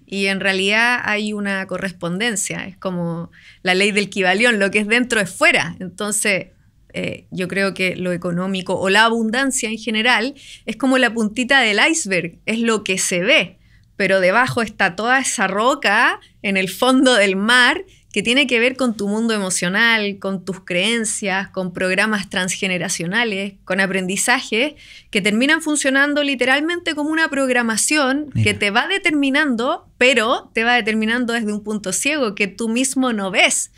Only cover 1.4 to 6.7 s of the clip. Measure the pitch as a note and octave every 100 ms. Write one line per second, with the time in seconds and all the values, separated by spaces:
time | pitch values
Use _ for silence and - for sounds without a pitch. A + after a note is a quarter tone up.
1.4 | G3+ G3 F#3+ F3+ F#3+ F3 E3+ F3+ A#3+ G3+
2.4 | - E3 F#3+ - F#3+ F3+ E3+ E3+ E3 -
3.4 | - - F#3+ F#3 G#3 G3+ G3+ G3+ F#3 G3
4.4 | A#3+ G#3+ G3 G#3 G#3 A#3 B3 A3+ F#3 -
5.4 | D#4+ A3 D#3 - F#3 - G#3 G#3 G#3+ F#3+
6.4 | - _ _